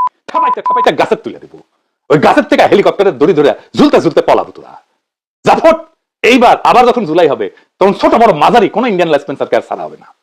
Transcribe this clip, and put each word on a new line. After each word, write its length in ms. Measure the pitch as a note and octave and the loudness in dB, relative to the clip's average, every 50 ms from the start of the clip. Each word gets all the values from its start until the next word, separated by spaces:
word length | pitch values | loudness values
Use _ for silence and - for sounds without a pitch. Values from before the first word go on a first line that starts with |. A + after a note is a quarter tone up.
| B5 - _ _ _ | -4 -6 _ _ _
ঠাপাইতে 340 | - - - - - - G3 | -8 -6 -4 -4 -2 -4 -2
ঠাপাইতে 300 | F#3 G3+ G3+ G3 G3+ A#3 | -2 -2 -2 0 0 -2
গাছের 260 | D#3+ D3 E3 - A3+ | -2 -2 -4 -4 -4
তুলে 220 | - - G#2+ D#2+ C#2 | -6 -6 -14 -14 -14
দেবো, 200 | - - - - _ _ _ _ _ _ _ _ _ - | -20 -20 -20 -20 _ _ _ _ _ _ _ _ _ -2
ওই 100 | - D3+ | -2 2
গাছের 240 | - G3 F#3 D4 A3+ | 2 2 2 0 0
থেকে 200 | - C#4+ C#4+ F3+ | 0 0 0 2
হেলিকপ্টারে 480 | - F3+ G3+ - - - - G#3+ G3 | 2 2 2 2 0 0 0 -2 -2
দড়ি 220 | D3+ A#2+ C#3+ F3+ E3+ | 0 0 0 0 2
ধরে 200 | D3 C#3+ B2+ - - - _ - | 2 0 0 -2 -4 -10 _ 0
ঝুলতে 240 | - C#4 C#4+ - - | 0 2 2 2 0
ঝুলতে 200 | - E3 - E3+ | 0 0 0 0
পলাবো 300 | - D#3 B2+ G2+ E2+ - | 0 2 0 0 -2 -6
তোরা। 300 | - - C2+ B1+ - - _ _ _ _ _ _ _ _ _ _ _ _ - | -12 -20 -20 -20 -20 -20 _ _ _ _ _ _ _ _ _ _ _ _ 0
জাফট, 300 | - - - - E4 D#4+ D#4+ - _ _ _ _ _ _ - - | 0 0 2 2 2 0 0 -6 _ _ _ _ _ _ -4 0
এইবার 380 | G#3+ B3+ B3 B3 G#3 D#3+ - | 0 2 4 4 2 2 2
আবার 260 | - - F#3 A#3+ B3 | 2 2 2 4 2
যখন 180 | A#3+ - A#3+ G3 | 2 0 -2 -4
জুলাই 220 | D3+ D#3+ F3+ E3+ | -2 0 0 0
হবে, 220 | C#3+ B2+ A2 G2+ F2+ _ _ _ _ _ - | 0 0 -2 -6 -10 _ _ _ _ _ -2
তখন 140 | F#3 G3+ F#3 | 0 0 0
ছোট 220 | - D4+ C#4+ - | 0 0 0 2
বড় 180 | A3 A#3 G#3+ E3+ | 2 2 2 2
মাঝারি 360 | D3 D#3 F3 F#3+ F#3 G3 - | 2 0 2 2 2 0 0
কোনো 180 | - G3+ C4 | -2 -4 -4
ইন্ডিয়ান 220 | A#3+ F#3+ F3 F3 E3 | -2 -2 -2 0 0
লেসপেন্সারকে 460 | D3 C#3 - - C#3 - B2 - B2 | -2 -2 -2 -6 -8 -8 -6 -2 -2
আর 60 | A2+ | -4
ছাড়া 220 | - - G#2+ F#2+ D#2+ | -4 -6 -10 -10 -10
হবে 140 | D2+ D#2 - | -14 -14 -18
না। 140 | - - _ _ | -20 -20 _ _